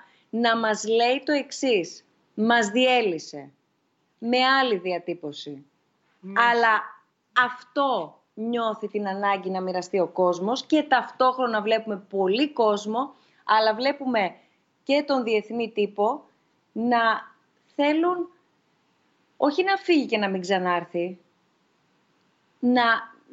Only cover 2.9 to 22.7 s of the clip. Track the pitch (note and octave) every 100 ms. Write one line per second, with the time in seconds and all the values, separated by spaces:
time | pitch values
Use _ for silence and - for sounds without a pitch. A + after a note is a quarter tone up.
2.9 | B3 G#3+ D#3+ - D3 C3+ _ _ _ _
3.9 | _ _ _ A#3 B3 C4 C4+ B3+ F#3+ F#3
4.9 | F3 F3 E3 D3+ C#3+ D3 C#3 - _ _
5.9 | _ _ _ F#3+ G3+ A#3+ A#3 A3+ G#3+ -
6.9 | - _ _ _ B3+ B3 - - D4 C#4
7.9 | G#3+ D3+ - _ - A3+ A#3+ A3+ G#3+ G#3
8.9 | G#3 G3 G3 G3+ G3 F#3 F#3 F#3 F3+ F3
9.9 | G3 E3 - F3+ F3 G3 B3+ - D#4 D4+
10.9 | B3+ - - B3+ C4 A#3+ G#3+ G#3 A3 A3
11.9 | G3 - G3 F#3 A3+ D4+ - G#3+ G3+ G#3
12.9 | A3+ D4 - _ _ - A3 A3 G#3+ C4+
13.9 | C#4+ C4 A3+ F3+ - _ _ _ _ -
14.9 | C#4+ D4 C4 A#3 G#3+ G#3 A#3 A3+ G#3+ G3+
15.9 | G3+ G#3+ D4 - _ _ _ _ A3 A#3
16.9 | A#3 A3+ G#3+ - _ _ _ _ - C#4+
17.9 | D#4 F4 F4+ E4+ _ _ _ _ _ _
18.9 | _ _ _ _ - C#4+ D4 F#4+ G4 F#4
19.9 | D#4+ A3 A3 G3 F#3+ F3+ F#3+ F3+ F3 E3+
20.9 | F3 F3 F#3 _ _ _ _ _ _ _
21.9 | _ _ _ _ _ _ _ B3